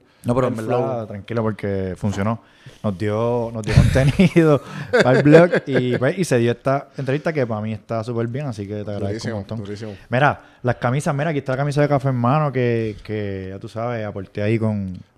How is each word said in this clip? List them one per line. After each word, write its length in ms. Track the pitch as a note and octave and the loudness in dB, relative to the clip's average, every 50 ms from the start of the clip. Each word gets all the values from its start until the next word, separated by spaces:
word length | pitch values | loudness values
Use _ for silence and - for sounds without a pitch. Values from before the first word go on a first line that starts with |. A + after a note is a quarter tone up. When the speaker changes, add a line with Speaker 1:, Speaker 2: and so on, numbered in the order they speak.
| _ _ _ _ - | _ _ _ _ -4
Speaker 1:
No, 100 | A#2+ A#2+ | -2 0
pero 140 | C3 B2 A#2 | 2 0 0
Speaker 2:
el 60 | A2+ | -2
Speaker 1:
en 120 | A2+ A2 | -4 -4
verdad, 280 | A2+ A#2+ B2 A#2 C3+ B2+ | -2 -2 0 0 -2 -4
Speaker 2:
flow. 100 | A#2 A2 | -6 -6
Speaker 1:
tranquilo, 360 | G#2 G#2 G2+ F#2+ - A2+ A#2 A2 | -8 -10 -12 -10 -6 -4 -2 -2
porque 500 | A2 G2+ - - G2+ G2 F#2+ F#2+ F#2 F2 | -2 -2 -4 -4 -4 -2 -2 -2 -4 -4
funcionó. 460 | - - G#2 F#2+ G2 G2 A2 A#2+ A#2+ - _ _ _ _ - - - | -4 -4 -4 -2 -2 -2 -2 -2 -4 -8 _ _ _ _ -20 -14 -6
Nos 160 | - G#2+ F#2+ E2+ | -4 -4 -2 -2
dio, 520 | G#2+ G#2 G#2 A2 A#2 A#2 A#2+ A#2+ A2+ A#2 A#2+ | -2 -2 0 0 0 0 0 -2 -2 -4 -6
nos 80 | A2 | -6
dio 120 | G#2+ G#2 - | -4 4 6
<laughs> 20 | |
contenido 840 | - - - - C3 C3+ C#3+ - - F#3+ - - E3+ E3 D#3 D3 B2+ - - - - - - | 6 6 6 4 4 2 4 4 4 4 4 6 4 6 6 4 2 2 -4 -12 -14 -6 0
para 280 | - A#3 - B2 C3 A3 | 2 4 4 6 4 6
el 40 | |
blog 280 | C#3 D3 D3+ E3 F3 F3 F3 - - | 8 8 10 10 8 8 4 0 0
y, 300 | D3 C3 C3 B2+ B2 A#2+ | 0 0 0 0 0 0
pues, 220 | A2 B2 C#3+ F3 G3 | 0 0 0 0 -2
y 60 | E3+ | 0
se 140 | - C#3 A#2+ | 2 2 4
dio 120 | A#2 A#2 | 4 2
esta 380 | A#2 - - C3+ C3+ C#3+ C#3 - _ | 0 0 -2 -2 -2 -2 -4 -8 _
entrevista 360 | - C3+ C3 C3+ D3+ D#3 E3+ | -8 -4 -4 -4 -2 -2 -2
que 140 | D#3 D3 B2 | -2 -2 -2
para 140 | A2+ A2+ G#2+ | -2 -2 -4
mí 120 | G#2+ A2 | -4 -6
está 300 | A2 G2+ - - A#2 A2+ | -8 -8 -8 -6 -6 -6
súper 240 | G#2+ A#2+ A#2+ A#2 A#2 | -4 -4 -4 -4 -4
bien, 200 | A#2+ A#2+ C#3 D3+ | -4 -4 -6 -6
así 200 | C3+ A2 G#2+ G2+ | -8 -8 -8 -8
que 80 | G2 G#2 G#2 | -8 -8 -8
te 80 | G2+ G#2 | -8 -8
agradezco 160 | G#2 G2 G2+ | -6 -6 -6
Speaker 2:
Durísimo, 280 | G2 G#2+ A2+ - A#2+ A2 | -6 -6 -6 -6 -6 -6
Speaker 1:
un 60 | G#2 | -6
montón. 160 | G2 - A2 A2 | -8 -8 -8 -8
Speaker 2:
durísimo. 360 | G2+ G2 G#2 G2+ A2+ G#2+ G2 - - - | -8 -10 -10 -10 -12 -12 -14 -14 -8 -4
Speaker 1:
Mira, 340 | A#2 B2+ C#3+ C3+ G#2+ - - - _ _ - | 0 2 2 2 0 -2 -8 -20 _ _ -4
las 100 | B2 A#2+ | -4 -2
camisas, 380 | - - A#2+ B2 D3 - E3+ C#3+ | 0 -2 -2 -2 -2 -2 -2 -2
mira, 160 | C#3 D3 E3+ | -2 -2 -2
aquí 80 | D3+ C#3 | -4 -4
está 140 | C3 - | -4 -4
la 60 | C3 B2+ | -4 -2
camisa 220 | C#3+ D3 C3+ D3 | -2 0 2 2
de 80 | D3 C#3 | 2 2
Café 200 | D3 C3+ B2+ C3+ | 2 2 0 0
Hermano 420 | C3 A#2+ A#2 A#2+ C#3 D#3 D3+ C#3+ | 0 0 2 2 2 2 2 0
que, 460 | B2 C3 B2 A#2+ A#2 A2+ A2+ A2 G#2 - - | 0 0 0 0 0 0 -2 -4 -6 -8 -8
que 440 | - G#2+ G#2+ G#2 G2+ G2 F#2+ F#2+ F#2+ | -8 -6 -6 -4 -6 -6 -8 -8 -10
ya 80 | F#2+ G2 | -12 -12
tú 80 | - - | -14 -12
sabes, 360 | - A2 A#2 B2 A#2+ A2+ G#2+ | -8 -6 -6 -6 -6 -6 -6
aporté 380 | G#2 G2+ G2+ F#2 - - G#2 | -8 -8 -10 -12 -10 -6 -4
ahí 160 | G#2 G#2+ A2+ A2+ | 0 0 2 2
con 400 | A2 A2 G#2+ G2+ G2 F#2 F2+ F#2+ - _ _ | 0 0 -2 -2 -4 -6 -8 -12 -14 _ _